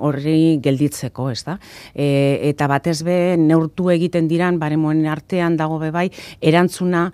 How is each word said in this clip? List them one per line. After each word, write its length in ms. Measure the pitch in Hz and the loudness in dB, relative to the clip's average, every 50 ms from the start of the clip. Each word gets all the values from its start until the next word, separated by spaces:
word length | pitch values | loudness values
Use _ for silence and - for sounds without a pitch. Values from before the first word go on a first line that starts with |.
horri 560 | 123 147 139 139 143 156 160 160 160 165 160 143 | -2 -2 -2 -2 -2 0 2 4 4 4 2 2
gelditzeko, 680 | 117 143 135 127 147 143 - - - 123 - - 127 135 | 0 0 0 0 0 -2 -2 -4 -10 -10 -8 -6 -6 -6
ez 140 | 117 - - | -6 -8 -8
da? 60 | 147 175 208 - - - - - - - | -10 -12 -12 -12 -18 -20 -20 -20 -12 -6
Eh, 540 | - 143 143 139 139 139 139 139 - - 147 | -4 -2 0 2 2 2 2 2 0 0 -2
eta 180 | 143 - 147 | 0 0 0
batez 380 | 139 139 139 - 170 165 147 160 | 0 0 0 0 -2 -4 -2 -2
be, 320 | 175 180 180 175 185 180 170 | -2 0 0 2 2 2 2
neurtu 540 | 156 151 165 165 160 156 - - 180 180 175 | 4 4 4 4 2 0 -4 -2 0 0 2
egiten 320 | 165 175 175 175 170 165 | 2 0 0 0 0 0
diran, 300 | 151 170 165 180 180 175 165 | 0 0 0 0 0 0 0
baremoen 460 | 156 147 151 160 156 151 156 156 156 | -2 -2 0 0 0 0 0 0 0
artean 480 | 151 151 151 - - 190 180 170 170 170 | -2 -2 -6 -6 -4 -4 -2 0 0 0
dago 220 | 156 156 156 160 156 | 0 -2 -2 -4 -4
be 140 | 160 156 | -4 -4
bai, 160 | 156 175 180 185 - - - - - - | -2 -2 -2 -4 -6 -10 -18 -20 -8 -2
erantzuna, 720 | - 160 156 175 180 180 - - 180 180 180 170 175 185 | 2 4 4 4 4 2 0 -2 -2 0 0 0 0 -2